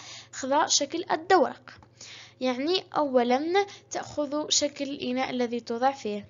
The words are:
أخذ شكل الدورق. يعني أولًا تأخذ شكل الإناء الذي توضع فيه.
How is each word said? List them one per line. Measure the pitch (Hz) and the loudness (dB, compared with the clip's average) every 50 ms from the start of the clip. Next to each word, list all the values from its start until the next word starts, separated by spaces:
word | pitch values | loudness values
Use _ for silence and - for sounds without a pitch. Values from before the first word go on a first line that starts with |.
| - - - - - - | -16 -18 -18 -18 -18 -16
أخذ | - - 269 262 277 311 - | -12 -8 -2 0 2 2 2
شكل | - - - 285 285 330 - - - | 4 2 0 0 0 -4 -6 -2 -2
الدورق. | 359 311 330 - 381 339 240 240 247 - - - - - - _ _ _ - - - - - - - - | -2 -2 4 6 6 6 6 4 0 -10 -16 -20 -20 -20 -20 _ _ _ -20 -18 -18 -18 -20 -20 -10 -4
يعني | 254 254 254 247 277 330 370 - - - - | -2 -2 0 0 0 0 0 0 -2 -2 -2
أولًا | 294 302 269 254 247 240 240 247 277 311 339 359 403 392 392 - - - - | 0 0 4 4 4 4 4 2 2 2 2 2 2 2 0 -6 -18 -16 -10
تأخذ | - - - - - 294 294 269 294 302 302 - | -8 -8 -8 -6 -4 -4 -2 -2 -2 -4 0 2
شكل | - - 294 294 - - 277 | 2 2 2 0 -2 -6 -8
الإناء | 269 294 - - 247 247 262 262 - | -6 -6 -6 -4 -4 -2 -2 -2 -2
الذي | 254 247 240 226 240 233 | -2 -2 -2 -2 -2 -6
توضع | 233 - 233 233 254 277 | -4 -4 -2 2 2 0
فيه. | 277 269 - 208 208 202 202 | 0 0 -6 -6 -6 -6 -10